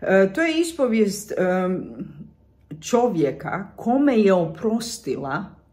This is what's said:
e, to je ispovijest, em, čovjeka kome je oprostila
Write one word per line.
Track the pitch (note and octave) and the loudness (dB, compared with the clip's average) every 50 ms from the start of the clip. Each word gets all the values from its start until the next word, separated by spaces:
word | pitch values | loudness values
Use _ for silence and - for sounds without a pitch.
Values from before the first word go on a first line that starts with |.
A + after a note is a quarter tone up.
e, | - - F#3+ G3 G3 F#3+ - | 0 4 4 6 4 4 2
to | D#4 | 0
je | E4 E4 D#4 E4 | 0 0 2 0
ispovijest, | F4 E4 - - C4+ A#3 A3 A3 G#3+ G3 F#3 - - - - | 0 -2 -2 -2 0 2 2 2 2 2 0 -6 -8 -6 -4
em, | - F#3 F#3 F#3 F#3 F#3 F#3 F#3 E3 - - A#2 - - - - - - - - _ _ _ _ _ _ - D#3+ D#3 | -2 0 0 0 0 0 -2 -2 -4 -6 -10 -12 -14 -14 -14 -16 -18 -20 -20 -20 _ _ _ _ _ _ -18 -16 -14
čovjeka | - - - A#3 B3 A#3+ F#3+ D#3+ C#3+ C3 - - - C3+ - F3+ G3 - - | -4 0 2 2 2 2 2 0 0 0 -2 -4 -8 -8 -8 -8 -8 -10 -12
kome | - - A3+ B3 C4+ C#4+ C#4+ B3 | -6 -2 0 2 2 4 4 4
je | A3 G#3 G3 F#3+ | 4 4 4 4
oprostila | F3+ E3 D#3+ D#3+ - - A3 A3 A#3 - - - - - D3 A#2+ - C#3+ C3+ C#3 E3+ F#3+ - - - _ _ | 4 2 -2 -4 -4 -4 -2 -2 -2 -4 -6 -12 -10 -6 -6 -6 -6 -4 -6 -6 -6 -6 -8 -14 -20 _ _